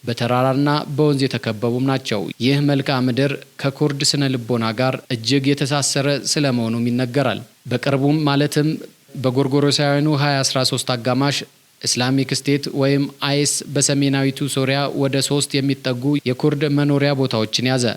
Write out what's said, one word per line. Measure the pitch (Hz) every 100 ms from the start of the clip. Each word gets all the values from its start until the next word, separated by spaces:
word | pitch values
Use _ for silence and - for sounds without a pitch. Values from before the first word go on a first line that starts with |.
በተራራና | - 120 120 123 131 131 147 147 -
በወንዝ | 143 151 139
የተከበቡም | 131 117 - 107 117 120 135
ናቸው። | 135 135 107 90 -
ይህ | 120 143
መልክዓ | 143 139 135 131
ምድር | 127 123 139 139 - -
ከኩርድ | 139 135 147 139 139
ስነ | 143 139
ልቦና | 131 113 120 113
ጋር | 110 127 127 -
እጅግ | 123 113 139 135
የተሳሰረ | 143 139 143 131 143 139 139 -
ስለመሆኑም | - 143 123 113 117 120
ይነገራል። | 120 127 143 131 101 - _ -
በቅርቡም | 123 147 135 139 156
ማለትም | 147 139 147 151 151 160 - _ _ -
በጎርጎሮሳውያኑ | 131 127 139 143 143 139 143 143 151 147
ሃያ | 147 139
አስራ | 135 135
ሦስት | 127 131 -
አጋማሽ | 123 120 123 139 135 - _ _ _
እስላሚክ | - - 123 135 131 131
ስቴት | - 143 139 147
ወይም | 135 143 139 -
አይስ | 143 143 143 - -
በሰሜናዊቱ | 143 139 143 139 139 135 135 139
ሶሪያ | 139 131 139 139 -
ወደ | 139 135
ሶስት | 135 143 139
የሚጠጉ | 139 139 139 135 123 135 147 127
የኩርድ | 127 151 147 151
መኖሪያ | 143 143 143 143 139
ቦታዎችን | 131 113 110 - 123
ያዘ። | 131 120